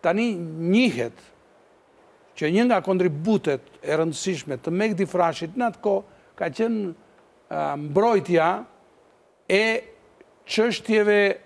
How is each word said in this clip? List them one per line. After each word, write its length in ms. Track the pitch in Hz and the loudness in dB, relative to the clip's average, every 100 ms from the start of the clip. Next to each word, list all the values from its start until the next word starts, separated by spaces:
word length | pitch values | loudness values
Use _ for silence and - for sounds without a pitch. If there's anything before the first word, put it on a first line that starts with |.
Tani 260 | 170 196 233 | 0 0 0
njihet 840 | 190 165 160 170 202 247 123 117 - - _ _ _ _ _ _ _ _ _ _ - | -2 -8 -4 2 4 4 0 -6 -8 -20 _ _ _ _ _ _ _ _ _ _ -6
që 140 | 151 | 0
një 120 | 185 240 | 2 2
nga 140 | 202 | 0
kontributet 800 | 190 185 180 147 175 214 - 135 - - | 0 0 0 0 0 0 0 -4 -6 -14
e 140 | - 156 | -4 0
rëndësishme 640 | 165 147 190 165 147 127 | 0 -2 -4 -4 -6 -8
të 140 | - | -4
Mehdi 340 | 180 220 185 190 | -2 -2 0 -2
Frashit 480 | 180 170 151 165 | 0 0 -2 -8
në 160 | 208 240 | -4 -4
atë 100 | 175 | -2
kohë 220 | 208 196 - - _ | -2 -2 -4 -20 _
ka 140 | - 175 | -8 -6
qenë, 440 | 135 226 226 190 165 _ _ _ _ _ | -2 -2 -2 -6 -10 _ _ _ _ _
e, 100 | 160 147 143 | -6 -4 -6
mbrojtja 720 | 147 147 226 208 170 165 160 190 - _ _ _ _ _ _ _ - | -2 0 2 2 2 2 2 0 -8 _ _ _ _ _ _ _ -2
e 140 | 190 220 220 - - _ _ - _ | 0 2 -2 -6 -20 _ _ -20 _
çështjeve 760 | - - 233 202 - 214 208 208 202 - | -6 0 0 0 0 2 4 4 4 0